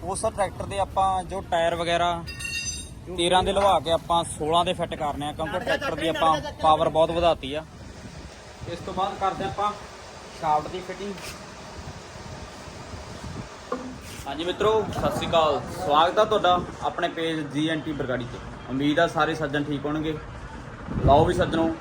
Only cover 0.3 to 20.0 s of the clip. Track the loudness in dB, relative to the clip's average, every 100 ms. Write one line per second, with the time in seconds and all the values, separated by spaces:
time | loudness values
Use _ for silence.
0.3 | 0 -2 -2 -6 -2 -2 2 2 2 -2
1.3 | -8 -2 2 2 2 0 2 2 0 -6
2.3 | -10 -6 -6 -6 -8 -10 -14 -12 0 4
3.3 | 4 4 4 6 4 4 0 2 2 2
4.3 | -4 2 4 4 0 -4 -2 -4 -2 -6
5.3 | -4 -4 -4 0 -2 0 -2 0 2 4
6.3 | 4 0 0 4 6 4 4 4 4 4
7.3 | 2 -2 -8 -10 -16 -16 -16 -14 -14 -16
8.3 | -16 -18 -14 -10 -10 -6 -2 -2 0 -2
9.3 | -2 -6 0 -2 -2 -12 -16 -16 -16 -16
10.3 | -6 2 2 2 -8 -8 -8 -8 -8 -10
11.3 | -12 -14 -16 -14 -14 -14 -14 -14 -14 -12
12.3 | -12 -12 -14 -14 -14 -14 -12 -12 -12 -10
13.3 | -10 -12 -12 -6 -6 -6 -12 -12 -12 -8
14.3 | -4 -2 2 4 4 2 0 0 0 2
15.3 | 4 6 4 -2 -6 4 6 6 6 4
16.3 | 6 6 4 2 -4 -4 -2 -4 -2 -2
17.3 | -2 -2 0 0 0 -2 -4 -2 -2 -4
18.3 | -10 -12 -12 -6 0 2 4 4 4 0
19.3 | 0 -2 -2 -2 -2 -2 -2